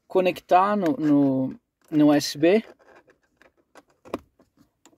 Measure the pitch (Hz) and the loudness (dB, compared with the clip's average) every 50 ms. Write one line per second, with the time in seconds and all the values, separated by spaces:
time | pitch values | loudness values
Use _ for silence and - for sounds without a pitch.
0 | _ _ - 185 185 180 170 - - - 175 180 190 202 208 208 185 160 139 - | _ _ -2 -2 -2 -2 -4 -6 -4 0 2 2 2 2 -2 -2 -2 -4 -4 -2
1 | 156 151 143 143 143 135 131 131 131 127 - - _ _ _ _ _ - 160 151 | 0 0 2 2 2 0 0 -2 -4 -6 -8 -14 _ _ _ _ _ -6 0 2
2 | 151 147 147 147 143 - - 147 151 170 196 220 - - - _ _ _ - - | 2 2 2 0 -2 -4 -6 -2 0 2 2 2 0 -4 -20 _ _ _ -20 -20
3 | _ _ _ _ _ _ _ _ _ _ _ _ _ _ _ - _ _ _ _ | _ _ _ _ _ _ _ _ _ _ _ _ _ _ _ -20 _ _ _ _
4 | _ - - - - _ _ _ _ _ _ _ _ _ _ _ _ _ _ | _ -16 -16 -16 -16 _ _ _ _ _ _ _ _ _ _ _ _ _ _